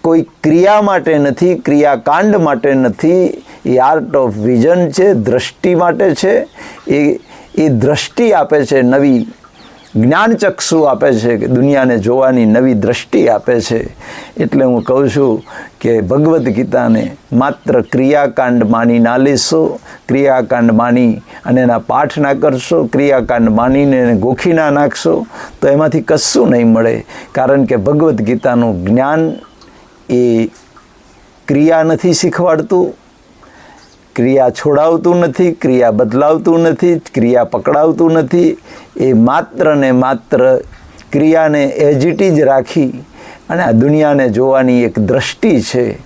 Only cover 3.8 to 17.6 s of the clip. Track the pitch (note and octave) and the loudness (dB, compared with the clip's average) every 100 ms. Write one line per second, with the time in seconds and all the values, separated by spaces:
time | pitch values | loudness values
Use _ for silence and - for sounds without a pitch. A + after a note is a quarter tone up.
3.8 | C3 D#3+ - C#3 B2+ G#2 G#2+ B2 C3+ F3+ | 2 0 -2 -2 -2 -2 0 2 2 2
4.8 | E3+ C#3 G3 D3 G#2+ B2 - - F#3+ E3+ | 0 0 2 2 0 -2 -4 -4 -2 0
5.8 | F3 E3 G3 D3 F#3 A#3+ D#4+ - - - | 0 0 -2 0 0 -2 -4 -16 -20 -18
6.8 | - C#3+ D3 - - - - - D#3 A#2+ | -4 0 0 -2 -10 -20 -10 -2 0 0
7.8 | C3 D3 - - A#3 F#3 C#3+ D3+ B2+ C#3 | 0 -2 -4 -2 0 0 2 0 2 0
8.8 | B2 C3+ C#3+ B2 - - - - - - | 2 2 2 0 -2 -12 -20 -20 -20 -20
9.8 | - G#2+ A#2 E3 A3+ A3+ G3+ - - D#3+ | -8 0 0 2 0 0 -2 -4 -2 0
10.8 | D3 A#2 D3 A#2 A#2 A2 A#2+ B2 C#3 C#3+ | 2 2 0 0 0 -2 0 0 2 2
11.8 | B2+ A#2 G#2 B2+ C3 B2+ A2 A2+ C3 A2 | 2 0 0 0 2 2 2 2 2 0
12.8 | G2+ A#2+ - - B2 G#2+ - A#2+ - A2+ | -2 -4 -2 0 0 0 0 -2 -2 -6
13.8 | - - - - - - - C#3 C3 A#2+ | -6 -14 -20 -20 -16 -6 -2 0 0 0
14.8 | A#2 C3 C#3 D3 C3+ A2 - - - _ | 0 0 0 0 0 -2 -6 -20 -20 _
15.8 | A#2 A2+ F#2 C#3 D#3 D#3+ B2+ G#2 C3 B2 | -2 -2 0 0 2 0 -2 -4 -2 -2
16.8 | A#2 A2 - - _ A#2+ C3+ C#3+ | 0 0 -2 -10 _ -2 -2 -4